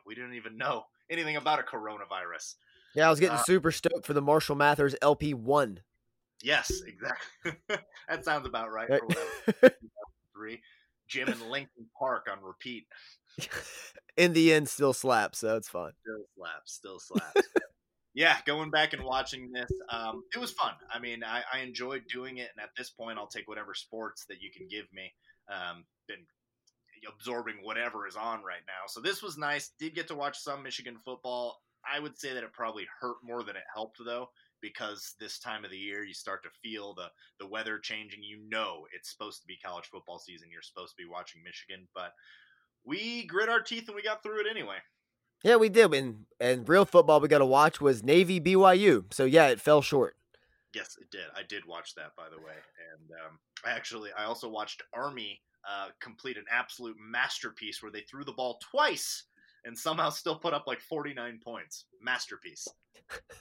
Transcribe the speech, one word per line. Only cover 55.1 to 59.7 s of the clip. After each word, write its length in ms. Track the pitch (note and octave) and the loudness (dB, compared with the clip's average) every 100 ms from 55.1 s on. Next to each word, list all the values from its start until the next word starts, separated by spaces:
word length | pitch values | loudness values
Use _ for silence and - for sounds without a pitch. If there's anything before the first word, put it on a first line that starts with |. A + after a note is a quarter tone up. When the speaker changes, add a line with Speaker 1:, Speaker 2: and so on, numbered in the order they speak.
| C3 G#2 G2+ _ _ | -8 -12 -14 _ _
Speaker 1:
uh, 260 | G2 G2+ F#2+ - | -10 -8 -10 -14
complete 360 | A#2 A2 C3 G#2 | -18 -14 -12 -10
an 60 | G2+ | -4
absolute 460 | A#2+ A#2+ - A#2 G#2+ | -4 -4 -10 -14 -14
masterpiece 800 | A2 A#2+ C#3+ - A#2+ - G#2+ - | -8 -4 -4 -6 -10 -12 -12 -12
where 120 | G#2+ | -12
they 80 | G#2 | -14
threw 240 | - C#3 | -14 -14
the 80 | C#3 | -12
ball 260 | B2+ B2+ A#2+ | -6 -6 -6
twice 640 | - C4+ D4 D#3+ - - - _ _ _ | -6 0 0 0 -6 -8 -12 _ _ _
and 140 | A#2 | -16